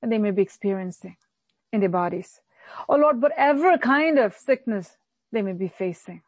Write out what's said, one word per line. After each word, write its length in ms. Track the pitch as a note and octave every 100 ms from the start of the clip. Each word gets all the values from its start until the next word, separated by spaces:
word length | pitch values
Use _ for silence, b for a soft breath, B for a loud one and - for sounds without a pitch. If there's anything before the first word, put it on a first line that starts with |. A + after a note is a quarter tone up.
that 80 | A#3+
they 80 | A3+
may 140 | G#3
be 100 | F#3+
experiencing 760 | F#3+ - G3+ G3 F#3 F3 F#3 - _ _ _ _ _
in 100 | A3
their 80 | G3
bodies. 520 | F3+ F3 F3+ F#3 _ _ B B B B
Oh 80 | C#4+
Lord, 260 | D4+ C4
whatever 560 | C#4+ D#4 C#4 C#4+ F4 E4+
kind 400 | - C#4 D#4+ D4
of 160 | A3
sickness 640 | - - G3+ - G#3 F3 _ _ _ _
they 100 | A3+
may 120 | G3
be 140 | F3+ F#3+
facing. 540 | - F#3 E3+ - E3+